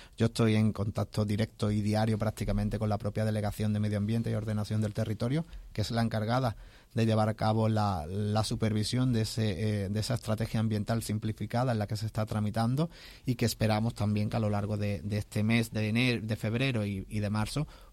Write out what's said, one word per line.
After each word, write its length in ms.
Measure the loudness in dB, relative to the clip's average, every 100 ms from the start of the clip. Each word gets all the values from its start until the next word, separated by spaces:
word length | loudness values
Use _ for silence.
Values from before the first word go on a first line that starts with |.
| -20 0
Yo 100 | 0
estoy 260 | 4 4
en 180 | 4 4
contacto 540 | 2 -2 -2 -4 -2 0
directo 460 | 0 -2 -2 0
y 100 | 0
diario 380 | 2 2 2 0
prácticamente 580 | -2 -2 -2 0 0 0
con 120 | 0
la 100 | 0
propia 260 | -2 -2 0
Delegación 480 | 0 -2 0 0
de 60 | 2
Medio 180 | 2 0
Ambiente 320 | 0 0 0
y 60 | -2
Ordenación 460 | -2 -2 0 0
del 120 | 0
Territorio, 540 | -2 -2 -2 0 -2 -4 -10 -10
que 80 | -4
es 80 | -2
la 140 | 0
encargada 540 | 0 0 0 2 0 -4 -12 -20 -6
de 140 | 0 4
llevar 220 | 4 2
a 40 |
cabo 360 | 2 2 2 2
la, 360 | 2 2 -2 -4
la 380 | -4 0 0
supervisión 720 | 0 0 0 0 0 0 2
de 80 | 2
ese, 640 | 0 0 0 0 0 0 0
eh, 40 |
de 100 | -2
esa 140 | -2
estrategia 460 | -4 -2 -2 -2 0
ambiental 420 | 0 0 0 -2
simplificada 680 | 0 -2 -2 -4 -4 0 0
en 80 | 0
la 80 | -2
que 100 | -2
se 80 | -4
está 200 | -2 -2
tramitando 640 | 0 0 0 0 2 0 -4 -18 -8 -4
y 80 |
que 120 | 0 0
esperamos 500 | 2 2 2 0 0
también 340 | 0 0 0
que 80 | 0
a 20 |
lo 120 | 0
largo 260 | 0 -2 -2
de, 240 | -2 -2
de 160 | -2 -4
este 240 | -2 0
mes 280 | 2 2 2
de 180 | -2 0
enero, 320 | 2 2 0
de 120 | -2 -2
febrero 500 | -2 0 0 0 -2
y, 220 | -4 -4
y 100 | -4
de 100 | 0
marzo, 360 | 0 0 -2 -4 -8 -20